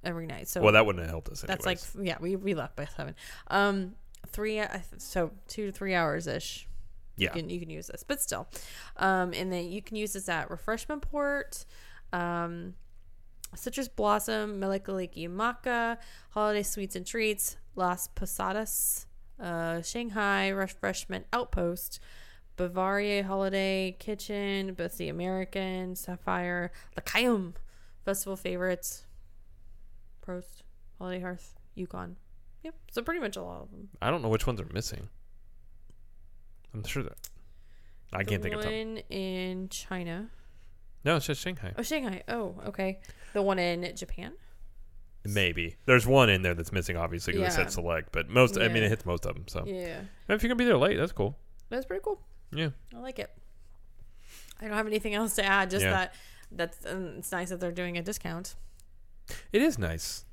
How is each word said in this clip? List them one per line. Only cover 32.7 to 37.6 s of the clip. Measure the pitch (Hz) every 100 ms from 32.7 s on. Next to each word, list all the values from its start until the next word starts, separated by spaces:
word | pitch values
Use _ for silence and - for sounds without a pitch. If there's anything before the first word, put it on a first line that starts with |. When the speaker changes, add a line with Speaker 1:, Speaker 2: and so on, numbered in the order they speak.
| - -
Speaker 1:
So | -
pretty | 233 339
much | 240 196
a |
lot | 87 87
of | -
them. | - 98 -
Speaker 2:
I | 110
don't | 165
know | 113
which | 110 -
ones | 113
are | -
missing. | 92 - 95 - - - - - - - - - - - - - - - - -
I'm | 110
sure | 101 139
that | 127 - - - - -